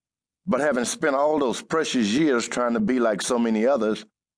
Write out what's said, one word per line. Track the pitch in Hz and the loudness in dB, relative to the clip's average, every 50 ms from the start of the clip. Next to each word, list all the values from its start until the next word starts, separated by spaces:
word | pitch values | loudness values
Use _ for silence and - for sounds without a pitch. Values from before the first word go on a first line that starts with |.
| _ _ _ _ _ _ _ _ _ | _ _ _ _ _ _ _ _ _
But | - 127 127 | -2 -2 0
having | 147 151 123 123 117 | 2 0 0 0 -2
spent | - - - 160 147 135 | -4 -4 -2 -2 0 2
all | 135 143 151 156 147 | 2 2 2 2 0
those | 139 117 101 - | 0 -2 -2 -4
precious | - - 160 160 147 - - 127 110 | -6 -4 -2 -2 -2 0 0 0 0
years | 98 110 147 165 147 123 117 - | 2 2 2 2 2 2 0 -2
trying | - - 123 123 120 117 | -4 -4 -2 -2 0 0
to | 113 | 0
be | 104 107 131 123 | 0 0 0 2
like | 117 110 104 92 | 2 0 0 -2
so | - - 127 117 | -2 -2 0 0
many | 117 113 110 107 113 | 0 0 0 2 2
others, | 131 143 113 107 110 104 - - - _ _ _ _ _ | 2 2 2 0 -2 -2 -4 -8 -16 _ _ _ _ _